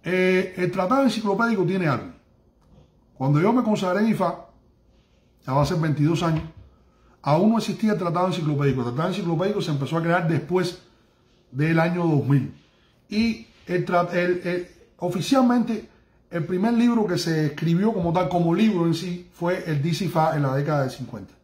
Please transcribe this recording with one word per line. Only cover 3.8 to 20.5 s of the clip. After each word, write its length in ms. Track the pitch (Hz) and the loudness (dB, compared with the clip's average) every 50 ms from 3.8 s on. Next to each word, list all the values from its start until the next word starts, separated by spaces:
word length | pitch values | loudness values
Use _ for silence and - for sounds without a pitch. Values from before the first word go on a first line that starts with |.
| 190 185 180 202 | 0 -2 0 0
en 80 | 214 226 | 0 0
ifa, 380 | 196 147 185 170 - - - - _ _ _ _ _ _ _ _ _ _ _ _ _ _ _ _ _ _ _ | 0 0 0 -2 -2 -6 -14 -20 _ _ _ _ _ _ _ _ _ _ _ _ _ _ _ _ _ _ _
ya 60 | - | -2
va 100 | 131 143 | 0 0
a 40 | 147 | 2
ser 120 | 143 185 160 | 2 0 0
veintidós 440 | 156 160 139 - 143 156 170 - | 0 0 0 2 2 2 2 2
años, 220 | 180 165 160 156 - - - - - - _ _ _ _ _ _ _ _ _ _ | 0 0 0 -2 -4 -8 -16 -20 -20 -20 _ _ _ _ _ _ _ _ _ _
aún 300 | - 139 147 165 196 214 | 0 0 2 4 4 4
no 80 | 226 220 | 2 2
existía 340 | - - 180 - 226 214 | -2 -4 -4 -2 0 0
el 60 | 202 165 | 0 0
tratado 300 | 180 170 160 175 180 190 | -2 -2 0 0 0 0
enciclopédico. 520 | - 185 156 151 147 139 143 139 127 131 | -2 -2 -2 -2 0 2 2 0 0 0
El 60 | 120 | -4
tratado 220 | 120 120 143 165 185 | -4 -4 -4 -4 -4
enciclopédico 520 | 190 202 180 170 165 156 185 208 208 202 | -4 -4 -2 -2 -2 0 0 -2 -2 -2
se 100 | - 170 | -4 -4
empezó 280 | 147 135 139 123 160 170 | -4 -4 -4 -2 -2 -2
a 40 | |
crear 240 | 165 170 170 180 170 | 0 0 0 0 2
después 560 | 160 170 - - - 175 185 170 175 - - - _ _ _ _ _ _ _ _ _ _ _ _ _ | 0 -2 -2 -2 -2 -2 0 0 -2 -6 -10 -20 _ _ _ _ _ _ _ _ _ _ _ _ _
del 280 | - 131 151 160 165 165 | -4 -2 0 2 2 2
año 280 | 165 175 175 175 170 | 2 2 0 0 2
dos 200 | 165 151 139 117 | 2 2 2 4
mil. 280 | 123 143 135 113 - - - _ _ _ _ _ _ _ _ _ _ | 4 2 2 2 -2 -10 -16 _ _ _ _ _ _ _ _ _ _
Y 380 | 208 214 226 233 220 - - _ _ _ - | -2 0 0 0 -2 -4 -10 _ _ _ -8
el 180 | - 175 175 175 | -4 -4 -2 -2
tra-, 260 | 185 180 175 175 175 | 0 0 0 0 0
el, 280 | 190 180 175 180 180 180 - | 0 0 0 0 -2 -2 -2
el, 240 | 175 175 175 180 - - - - _ _ | -4 -4 -4 -6 -10 -18 -20 -20 _ _
oficialmente, 920 | _ 175 175 180 190 147 - 277 269 247 240 240 247 214 - 226 214 - - _ _ _ _ _ _ _ _ | _ -6 -4 -4 -4 0 2 4 4 4 4 4 2 0 -2 -4 -6 -8 -14 _ _ _ _ _ _ _ _
el 140 | - 175 151 | -6 -6 -4
primer 260 | 147 185 180 202 233 | -2 -2 0 0 2
libro 340 | 240 226 240 240 233 226 202 | 2 4 2 4 4 2 0
que 120 | 170 175 - | 0 -2 -2
se 260 | - 165 160 156 151 | -2 -2 0 0 0
escribió 480 | 147 - - 156 165 170 180 202 220 | -2 -2 -2 0 0 2 2 2 0
como 180 | 214 190 170 170 | 0 0 -2 0
tal, 200 | 165 180 180 - | 0 0 -2 0
como 240 | 180 175 170 165 170 | 0 0 2 2 2
libro 320 | 190 220 220 196 170 170 | 2 2 2 2 2 2
en 80 | 165 160 | 0 0
sí, 340 | 160 190 180 175 175 - - _ | -2 -4 -8 -8 -10 -12 -18 _
fue 300 | - 170 175 185 185 - | -6 -4 -2 -2 -2 -4
el 160 | 165 156 143 | -4 -2 -2
D 100 | 135 170 | 0 -2
C 160 | 160 - 196 160 | -2 -2 -4 -2
Fa 260 | - 165 156 160 156 | 0 0 0 0 0
en 80 | 151 | 0
la 120 | 139 131 | -2 0